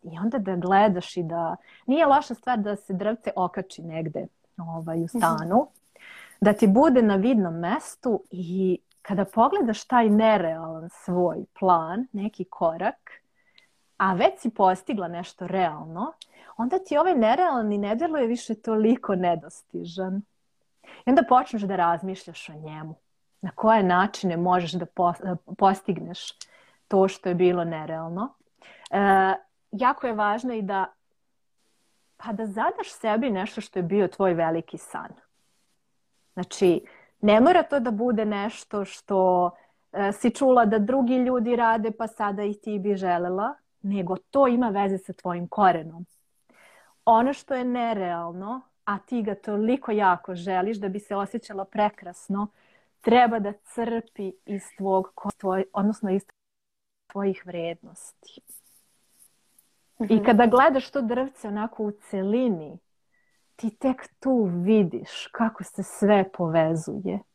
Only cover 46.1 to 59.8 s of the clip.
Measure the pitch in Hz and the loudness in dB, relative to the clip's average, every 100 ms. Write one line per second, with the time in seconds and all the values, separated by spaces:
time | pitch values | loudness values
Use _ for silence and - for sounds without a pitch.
46.1 | _ _ _ _ _ _ _ _ _ - | _ _ _ _ _ _ _ _ _ 4
47.1 | 226 254 285 - 262 247 247 233 214 180 | 4 4 -2 -6 -4 -2 -2 -2 -2 -4
48.1 | 170 170 175 196 254 _ _ - 202 _ | -6 -8 -10 -10 -12 _ _ -4 -4 _
49.1 | 247 214 196 - 208 220 262 - 208 196 | -4 -4 -6 -4 -2 0 0 -2 2 2
50.1 | 175 - 180 180 185 196 214 196 196 202 | 2 -4 -10 -4 -2 -2 -4 -6 -8 -8
51.1 | 196 196 233 - 196 190 214 208 - 180 | -6 -6 -8 -10 -12 -8 -2 -2 -2 -20
52.1 | 180 - 196 208 _ _ _ _ _ - | -20 -6 -4 -4 _ _ _ _ _ 4
53.1 | 247 240 226 202 208 _ - 233 233 226 | 6 6 2 -4 -10 _ -8 -6 -6 -8
54.1 | - 190 185 - 202 - - 196 190 190 | -12 -12 -12 -10 -10 -10 -8 0 0 -2
55.1 | - 202 - 196 185 185 208 202 214 202 | -8 -10 -6 -4 -4 -4 -2 -2 -2 -2
56.1 | 190 - _ _ _ _ _ _ _ _ | -2 -4 _ _ _ _ _ _ _ _
57.1 | 202 196 190 180 175 170 170 170 - - | -4 -4 -4 -10 -8 -8 -10 -16 -20 -20
58.1 | _ - - _ - _ _ _ _ _ | _ -20 -20 _ -20 _ _ _ _ _
59.1 | _ _ _ _ _ _ _ | _ _ _ _ _ _ _